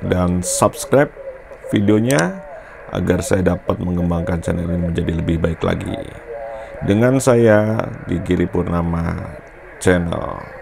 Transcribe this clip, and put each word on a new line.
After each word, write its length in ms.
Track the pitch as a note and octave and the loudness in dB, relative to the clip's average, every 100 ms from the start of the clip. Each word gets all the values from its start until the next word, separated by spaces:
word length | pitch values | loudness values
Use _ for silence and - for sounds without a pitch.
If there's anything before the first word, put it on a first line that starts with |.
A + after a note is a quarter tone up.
| G2 | 0
dan 400 | F2+ F2+ F2+ F2 | 0 2 0 -2
subscribe 640 | - G#2+ - - B2+ D3 - - - - - - | 2 2 2 2 2 2 -2 -14 -14 -16 -18 -2
videonya 640 | A2 G2+ G#2+ A#2 C#3+ F3 F#3+ - - - - - | 0 4 4 4 2 2 -4 -14 -16 -18 -18 -8
agar 320 | - F2+ F2+ F2+ | -4 0 0 2
saya 320 | F#2+ F#2 F2+ | 2 2 0
dapat 240 | - - | -2 -4
mengembangkan 560 | F2+ F2 F2 F2 F2 F2 | -2 0 0 0 0 -2
channel 320 | F2 F2 E2+ | -2 -2 -2
ini 240 | F2 E2+ | -2 -2
menjadi 240 | E2+ E2 E2 | 0 0 0
lebih 240 | D#2+ E2 | 0 0
baik 240 | E2 D#2+ F2+ | 0 0 -2
lagi. 320 | E2+ - - - - - - - - - - - | -2 -2 -6 -8 -14 -14 -12 -10 -12 -14 -8 0
Dengan 320 | G2+ B2 C3+ | 2 4 4
saya 640 | B2+ A#2+ A#2 G#2 G#2+ A2 - - - | 4 6 8 6 4 0 -4 -8 -4
di 160 | F2 | -4
Giri 240 | F#2 F2 F2 | 0 0 2
Purnama 800 | F2 F2 E2+ E2+ E2 E2 E2+ - - - - - - | 0 0 0 0 -2 -2 -4 -8 -12 -18 -20 -20 -4
Channel. 720 | - F2+ E2+ - - G1+ - - | 2 2 2 -4 -6 -8 -12 -16